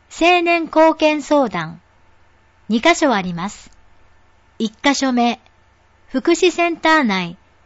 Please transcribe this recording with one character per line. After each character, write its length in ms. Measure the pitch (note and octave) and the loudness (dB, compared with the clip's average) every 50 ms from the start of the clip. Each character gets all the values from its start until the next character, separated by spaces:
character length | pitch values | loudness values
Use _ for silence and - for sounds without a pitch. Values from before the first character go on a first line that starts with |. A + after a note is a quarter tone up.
| _ _ | _ _
青 320 | - - D#4 F4 F4+ F4 | -4 0 2 2 2 2
年 220 | E4+ E4+ E4+ E4+ E4 | 2 0 -2 -2 -2
貢 320 | - - D#4 D#4+ D#4+ D#4 | 0 2 4 4 4 4
献 260 | - D#4 D4+ D4+ D4+ | 2 0 0 0 -2
相 280 | - - D4+ C#4+ C4+ A3 | -2 0 0 2 2 0
談。 300 | - E3+ D#3+ E3 E3+ E3+ _ _ _ _ _ _ _ _ _ _ _ _ _ _ _ _ _ - | -2 -6 -8 -10 -12 -18 _ _ _ _ _ _ _ _ _ _ _ _ _ _ _ _ _ -4
二 120 | G#3 A#3+ | -2 0
箇 140 | - E4 F4 | 2 2 2
所 180 | - E4 C#4 A3+ | 2 0 0 0
あ 80 | G3 | 0
り 120 | F#3 F3+ F3 | -2 -6 -8
ま 160 | E3 F3+ G#3 | -8 -8 -10
す。 220 | - - - - _ _ - _ _ _ _ _ _ _ _ _ _ _ _ _ _ | -12 -14 -20 -20 _ _ -20 _ _ _ _ _ _ _ _ _ _ _ _ _ _
一 160 | - A3+ G#3+ - _ | -8 -8 -8 -6 _
箇 140 | - C#4+ C4+ | -2 -2 -2
所 160 | - C4+ C4 | 0 -2 -2
目、 280 | B3 A#3+ A#3+ A#3+ A3+ - _ _ _ _ _ _ _ _ _ _ _ _ _ | 0 0 0 0 -2 -6 _ _ _ _ _ _ _ _ _ _ _ _ _
福 240 | _ - C4 - E4 | _ -8 -4 0 0
祉 200 | E4+ - F#4+ F4+ | 0 2 2 0
セ 180 | - - E4+ F4 | 0 0 -2 -4
ン 80 | E4 | -4
タ 220 | - - D#4+ D#4+ D#4 | -2 0 2 2 2
ー 40 | C#4 | 2
内、 340 | G#3 F#3+ F#3 F3 E3+ F3+ - _ _ _ _ _ | 0 -2 -2 -4 -8 -12 -16 _ _ _ _ _